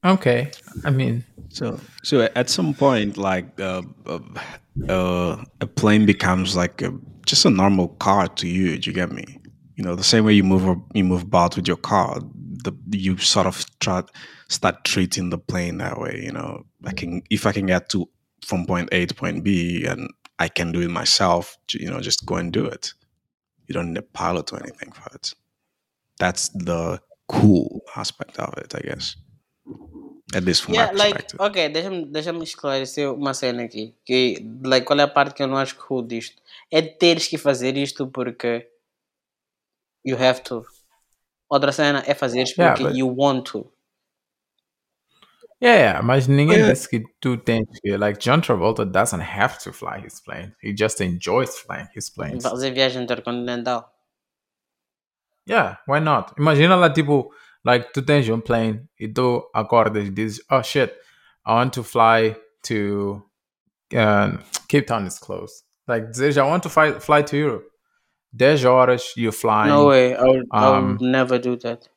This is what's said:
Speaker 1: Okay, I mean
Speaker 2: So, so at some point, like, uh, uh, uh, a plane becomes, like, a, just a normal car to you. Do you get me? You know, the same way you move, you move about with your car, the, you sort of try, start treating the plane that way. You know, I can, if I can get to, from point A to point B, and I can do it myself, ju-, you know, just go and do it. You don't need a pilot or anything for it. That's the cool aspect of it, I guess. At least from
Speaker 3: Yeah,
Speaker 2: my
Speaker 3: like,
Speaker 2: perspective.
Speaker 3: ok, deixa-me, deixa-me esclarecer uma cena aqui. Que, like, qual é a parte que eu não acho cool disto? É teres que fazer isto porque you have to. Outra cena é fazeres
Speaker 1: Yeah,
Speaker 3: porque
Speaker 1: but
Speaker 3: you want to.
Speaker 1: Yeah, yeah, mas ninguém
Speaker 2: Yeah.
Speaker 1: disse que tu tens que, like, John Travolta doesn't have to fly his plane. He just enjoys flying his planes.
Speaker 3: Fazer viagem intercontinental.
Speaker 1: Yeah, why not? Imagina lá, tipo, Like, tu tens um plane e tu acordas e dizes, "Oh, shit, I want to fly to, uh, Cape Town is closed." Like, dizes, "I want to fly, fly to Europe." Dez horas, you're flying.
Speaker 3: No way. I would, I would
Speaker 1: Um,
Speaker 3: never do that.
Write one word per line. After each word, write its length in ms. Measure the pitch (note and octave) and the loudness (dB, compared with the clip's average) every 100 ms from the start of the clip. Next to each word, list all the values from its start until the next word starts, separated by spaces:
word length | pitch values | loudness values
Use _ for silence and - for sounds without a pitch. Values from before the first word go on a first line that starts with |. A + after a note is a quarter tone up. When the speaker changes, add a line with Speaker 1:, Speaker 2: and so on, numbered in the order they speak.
| F3+ | 4
Speaker 1:
Okay, 460 | F#3+ C3+ A#2+ C#3+ - - - D3+ | 2 2 0 -2 -12 -16 -8 -2
I 60 | |
mean 320 | C3 B2+ A#2+ - - - | 0 0 -4 -8 -20 -18
Speaker 2:
So, 300 | - A#2 - - - | -8 -8 -8 -14 -14
so 260 | - C#3+ A2+ A#2+ | 0 2 2 0
at 140 | B2 | -2
some 240 | - E3 | -2 -2
point, 440 | C#3 C#3 A#2+ G#2 F#2+ | 2 2 2 -2 -2
like, 420 | G2 F#2 F2 - | -2 -2 -6 -8
uh, 220 | F#2+ F#2 F2+ - - | -6 -6 -10 -18 -12
uh, 140 | E2+ - - - - _ - - | -12 -12 -16 -16 -20 _ -10 -2
uh, 560 | F#2 F#2 F2+ F2 - - _ | -2 0 -2 -2 -6 -12 _
a 80 | - | -8
plane 380 | - G#2+ G#2+ G#2 | 0 4 6 4
becomes, 500 | G2 F2+ F#2 F#2 F#2 | 2 2 0 0 -2
like, 260 | F2 - | -2 -4
a, 120 | F2+ F2 - - - | -8 -8 -18 -8 0
just 200 | - - | 2 4
a 40 | |
normal 400 | F#2+ F#2+ F#2+ F2 - | 4 4 4 0 -2
car 280 | G2+ G2+ F2 | 2 2 2
to 200 | - F2+ | -4 -4
you. 300 | F2+ F#2 D2+ | 0 0 -2
Do 120 | E2 | -6
you 40 | |
get 180 | D#2+ F2+ | -4 -6
me? 120 | - - - - _ _ - | -8 -14 -20 -20 _ _ -8
You 80 | |
know, 120 | F2+ F2 | -6 -2
the 80 | |
same 200 | - A2+ | 2 4
way 100 | G#2+ | 6
you 100 | G#2 | 6
move, 340 | F#2+ F#2+ F#2 F2 - | 6 4 2 -2 -2
you 100 | G#2+ | 0
move 200 | F#2 F2+ | 2 0
about 320 | F#2 F#2 E3+ - | 2 2 2 0
with 120 | F2 | -4
your 100 | - | -4
car, 420 | - G2+ - - - - - - | 0 0 0 -4 -10 -16 -16 -10
the, 100 | - - - | -10 -10 -8
you 260 | G2+ F#2+ F#2 | -4 -2 0
sort 300 | - G#2 F#2 | 0 2 0
of 180 | - - _ | -2 -14 _
try, 240 | - F#2 - - - - _ | -4 -4 -6 -16 -20 -20 _
start 340 | - F#2 - - | -2 -2 -2 -4
treating 440 | - F#2 - F2+ | -2 -2 -2 -6
the 80 | F2 | -6
plane 400 | - F2+ F2 F2 | -6 -6 -6 -6
that 200 | F2+ - | -8 -8
way. 220 | - F#2+ | -10 -10
You 80 | - | -10
know, 320 | - D#2+ - - _ - | -10 -10 -14 -18 _ -12
I 80 | |
can, 280 | - E2+ F2 - | -10 -8 -10 -4
if 160 | G#2+ G#2+ | -2 0
I 60 | |
can 140 | G2+ F#2+ | 0 0
get 240 | F2+ - | 0 0
to, 180 | G2 E2+ _ _ _ - | -4 -4 _ _ _ -8
from 200 | F#2 F2+ | -6 -2
point 240 | F2+ F2 | -4 -2
A 140 | F#2 F2 | -2 -2
to 80 | - | -4
point 280 | F2+ F2 | -6 -4
B, 420 | G2 F#2 E2+ F2 - | -2 0 -2 -4 -6
and 240 | E2+ - - _ - | -6 -10 -16 _ -6
I 80 | E3 | -6
can 240 | - E2+ | -4 -4
do 100 | E2+ | -2
it 80 | F2 | -4
myself, 680 | E2+ - - F#2 F2 E2+ - - | -2 0 2 4 2 -2 -16 -10
ju-, 120 | - | -8
you 100 | E2+ | -6
know, 100 | - | -8
just 260 | - - - | -4 -6 -4
go 100 | F2+ | -4
and 160 | F2 | -2
do 140 | - B2+ | -4 -4
it. 280 | - - - _ _ _ _ _ _ - | -8 -14 -16 _ _ _ _ _ _ -10
You 60 | |
don't 160 | F#2 E2+ | -6 -6
need 80 | E2 | -8
a 20 | |
pilot 480 | - - F2 F2 - | -10 -6 -4 -4 -6
or 60 | - | -12
anything 300 | - - - | -16 -18 -20
for 180 | - - - | -18 -20 -14
it. 180 | - - _ _ _ _ _ _ _ _ | -14 -14 _ _ _ _ _ _ _ _
That's 300 | F2+ - - | -4 -4 -8
the 520 | F#2+ F2 E2+ E2 F2+ _ _ - | -8 -4 -4 -4 -8 _ _ -6
cool 540 | - G#2+ F#2 - - - - | 4 6 6 2 -10 -14 -10
aspect 420 | - - - - | -10 -10 -14 -10
of 140 | - - | -10 -10
it, 160 | - - | -12 -12
I 40 | |
guess. 360 | - - - - _ _ _ _ - - - - - - - | -10 -10 -10 -12 _ _ _ _ -20 -20 -20 -20 -20 -20 -6
At 100 | F#3+ F#3 | -2 0
least 180 | D#3+ | -2
from 100 | - A3 | 0 0
Speaker 3:
Yeah, 160 | A3 | 0
Speaker 2:
my 60 | G3 | 2
Speaker 3:
like, 160 | G#3 | 0
Speaker 2:
perspective. 260 | G3+ - - | 0 -10 -4
Speaker 3:
ok, 280 | G3+ G3 D3+ | -2 0 -2
deixa-me, 360 | D#3 F#3+ F#3 D3 | -4 -6 -8 -8
deixa-me 380 | D3+ D#3+ E3+ | -8 -8 -8
esclarecer 680 | D#3+ - C#3+ C3+ C3 - C#3+ | -10 -10 -6 -4 -6 -6 -6
uma 200 | C3 C#3 | -4 -6
cena 300 | C3 B2+ A#2+ | -4 -4 -4
aqui. 300 | A#2 A2 A2 _ - | -8 -10 -14 _ -2
Que, 400 | B2+ B2+ - A2 A#2+ | 2 2 -2 -10 -10
like, 220 | C3 C3 B2 | 0 0 2
qual 140 | C#3+ | 2
é 40 | |
a 40 | C#3+ | 2
parte 280 | D3 C#3 - | 2 0 -2
que 80 | |
eu 40 | C3+ | -4
não 100 | C3+ | -2
acho 180 | C3 - | -4 -8
cool 260 | - C3 | -6 -6
disto? 400 | A#2 A#2 A2+ _ _ - _ | -6 -10 -10 _ _ -20 _
É 100 | D#3 | 0
teres 460 | D#3 - F3 E3 - | 0 2 2 4 -2
que 100 | D3+ | -2
fazer 380 | C#3+ B2+ B2+ C3+ | 0 0 -2 -2
isto 300 | C#3 - C3 | -4 -6 -8
porque 600 | C3 B2 A#2 A#2+ A#2 A#2+ _ _ _ _ _ _ _ _ _ _ _ _ _ C3 | -6 -8 -6 -4 -4 -8 _ _ _ _ _ _ _ _ _ _ _ _ _ -8
you 100 | B2 | 0
have 240 | B2+ B2+ | 2 0
to. 220 | - A#2 A2+ _ _ _ _ _ _ _ _ | -6 -12 -12 _ _ _ _ _ _ _ _
Outra 220 | C#3 C#3 | 0 0
cena 300 | C#3 D3 C#3 C#3 | 0 0 0 -2
é 60 | C#3+ | -2
fazeres 400 | C3 A#2+ B2+ - | -2 -2 -2 2
Speaker 1:
Yeah, 160 | E3+ | 2
Speaker 3:
porque 160 | B2+ C3 | 2 0
Speaker 1:
but 80 | B2+ | -2
Speaker 3:
you 160 | C3 | -4
want 320 | B2+ C#3 C3 B2 | 0 0 0 -4
to. 180 | G#2 - _ _ _ _ _ _ _ _ _ _ _ _ _ _ _ _ _ - _ | -12 -12 _ _ _ _ _ _ _ _ _ _ _ _ _ _ _ _ _ -20 _
Speaker 1:
Yeah, 160 | B3 A3 | 4 6
yeah, 240 | A2+ F2+ | 6 2
mas 260 | A#2 C3+ B2+ | 2 2 4
ninguém 300 | C#3 D3+ - | 4 6 6
Speaker 2:
Yeah. 160 | - | 6
Speaker 1:
disse 160 | - - | 2 -2
que 140 | A#2 A2 _ | -6 -6 _
tu 180 | C3 A#2+ | -4 -2
tens 300 | - A2+ A2 - | 0 -2 -2 -6
que, 140 | G2+ G2 | -4 -2
like, 220 | G#2 G#2 | -2 -2
John 220 | A#2+ D3 | 2 2
Travolta 420 | - G#2 F#2+ A2+ | 2 2 2 0
doesn't 380 | G2+ F#2 A#2 F2+ | 0 0 0 -2
have 380 | F2 G2 A#2+ - | -6 -2 -2 -2
to 80 | F#2+ | -18
fly 280 | - F2+ - | -14 -12 -12
his 160 | G2+ - | -16 -20
plane. 360 | - - F#2+ _ | -16 -14 -16 _
He 100 | G#2 | -10
just 260 | G2+ G#2+ - | -2 -2 0
enjoys 580 | F#2 F2 - A2 B2+ - | -4 -4 0 0 0 -8
flying 280 | - - - - | -12 -14 -12 -14
his 140 | - | -14
planes. 340 | - - - | -10 -10 -6
Speaker 3:
Fazer 280 | B2 B2 C3+ | -6 -4 -6
viagem 300 | B2+ C3 B2+ | -2 -2 -2
intercontinental. 800 | A#2+ A#2 A#2+ B2 B2 A#2+ A#2+ A#2+ - _ _ _ _ _ _ _ _ _ _ _ _ _ _ _ - | -6 -6 -6 -6 -6 -6 -6 -6 -8 _ _ _ _ _ _ _ _ _ _ _ _ _ _ _ -2
Speaker 1:
Yeah, 300 | A3 A2+ G2 - | 0 0 -4 -2
why 120 | C#3+ | 0
not? 340 | D#3 C3+ F#2 - | 2 0 -2 0
Imagina 360 | D3+ C#3+ E3 F#3 | 2 6 6 6
lá, 140 | E3+ | 6
tipo, 420 | D3 C#3+ C#3+ - - _ _ | 4 2 0 0 -14 _ _
Like, 300 | A#2+ B2 - | 2 2 0
tu 80 | C#3 | -4
tens 260 | C3 D3 A#2 | 2 2 2
um 120 | A2+ | -2
plane 460 | A2+ A#2 A2+ G#2+ C#3 _ | 0 0 0 -4 -10 _
e 80 | A2 | -6
tu 400 | A#2+ B2+ A#2+ - | -2 0 -2 -4
acordas 540 | A2 G#2+ A#2+ A2 G#2+ G2+ | -6 2 4 4 0 -4
e 40 | |
dizes, 300 | F#2+ A2 G#2 _ | -4 -6 -8 _
"Oh, 120 | C3 | -2
shit, 300 | B2+ C#3+ A#2+ - _ _ _ _ - | 0 0 0 -2 _ _ _ _ 0
I 80 | |
want 200 | A2+ B2+ | 0 0
to 100 | B2+ | -4
fly 520 | A2 A#2+ A2+ A2+ A2 G#2+ _ _ | -4 4 4 6 2 -2 _ _
to, 600 | - A2 G2+ G2+ G2+ G2+ _ _ _ _ _ _ _ | -6 -4 -2 -4 -4 -8 _ _ _ _ _ _ _
uh, 440 | A#2+ G#2+ G2+ G2+ - - - - | 0 4 4 2 -4 -10 -12 0
Cape 200 | C#3+ C#3+ | 0 0
Town 180 | A2+ F#2+ | -4 -4
is 140 | - | -10
closed." 440 | - F#2 F#2+ - _ _ - | -12 -12 -12 -20 _ _ -6
Like, 200 | A#2 A2+ | -4 -4
dizes, 260 | A#2 C#3+ C#3+ | -2 2 4
"I 60 | C3+ | 4
want 160 | F3 | 2
to 60 | E3+ | 0
fly, 300 | D#3 D3+ - | 2 2 2
fly 220 | - D3 | 2 2
to 140 | D3 C#3+ | 2 0
Europe." 300 | D3+ A2+ - _ _ _ _ _ _ A2+ | -2 -4 -10 _ _ _ _ _ _ 2
Dez 280 | C3 D3+ | 4 6
horas, 400 | B2+ B2+ B2+ B2 - - | 6 6 6 4 -2 -2
you're 160 | A2+ | -2
flying. 360 | G#2+ A2+ G#2+ G#2+ | 0 2 4 6
Speaker 3:
No 180 | D3 C#3+ | 6 8
way. 280 | C3+ B2 B2 | 8 4 4
I 80 | |
would, 240 | B2+ C3 A#2+ | 4 4 2
I 180 | G#2+ C3 | 4 4
would 80 | C3 | 4
Speaker 1:
Um, 180 | B2+ A2 | 2 0
Speaker 3:
never 360 | B2+ C3 B2+ B2 | 0 2 2 0
do 180 | B2 A#2+ | -2 -4
that. 300 | A#2+ A#2+ _ | -6 -10 _